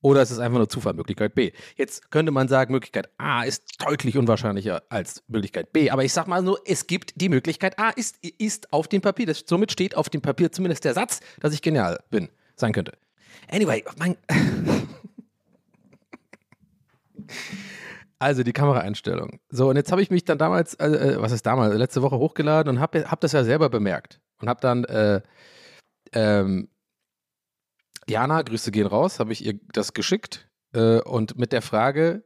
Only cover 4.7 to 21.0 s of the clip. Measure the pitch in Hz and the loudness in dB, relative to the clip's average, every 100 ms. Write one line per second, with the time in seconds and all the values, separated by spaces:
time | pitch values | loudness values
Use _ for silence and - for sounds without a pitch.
4.7 | 85 _ 113 85 - _ 113 95 90 - | -4 _ -8 -8 -12 _ -6 -4 -6 -2
5.7 | 160 147 131 131 175 165 180 185 196 - | 2 2 2 0 -2 -2 -2 0 -2 -2
6.7 | 190 - 180 - - 185 139 156 156 190 | -4 -2 -6 -6 -4 2 2 0 -2 -4
7.7 | 190 220 240 226 - 175 - 214 - - | 0 -2 -2 -8 -8 -16 -6 -4 -4 -4
8.7 | 147 160 196 202 190 226 151 - 170 208 | -2 0 0 0 0 -2 -2 0 0 0
9.7 | - 190 - 156 151 147 139 170 - 180 | 0 -2 -2 -2 -2 -2 0 0 0 -2
10.7 | 156 151 127 240 - - - 151 151 - | -2 -2 -2 -2 -6 -10 -4 -4 -2 0
11.7 | 156 165 - _ 214 175 _ _ _ 120 | 2 2 -2 _ -4 -4 _ _ _ 0
12.7 | 104 82 - _ _ _ - - 185 196 | 0 -4 -10 _ _ _ -20 -6 0 2
13.7 | 113 - - 170 180 _ - - - - | 0 -4 -6 -4 -4 _ 2 2 0 0
14.7 | - - - - - - _ _ _ _ | 0 -2 -14 -20 -20 -20 _ _ _ _
15.7 | _ _ _ _ - _ - _ _ _ | _ _ _ _ -20 _ -20 _ _ _
16.7 | _ _ _ _ - - - - 196 - | _ _ _ _ -20 -16 -14 -12 -14 -16
17.7 | - - - - _ 135 135 120 113 143 | -18 -18 -20 -20 _ -2 0 0 2 2
18.7 | 127 98 104 - 90 - - _ 120 131 | 2 0 -6 -4 -6 -6 -14 _ 0 2
19.7 | 135 143 185 202 180 - 151 160 180 170 | 2 2 0 2 0 0 0 2 2 0
20.7 | - 151 151 | -2 0 2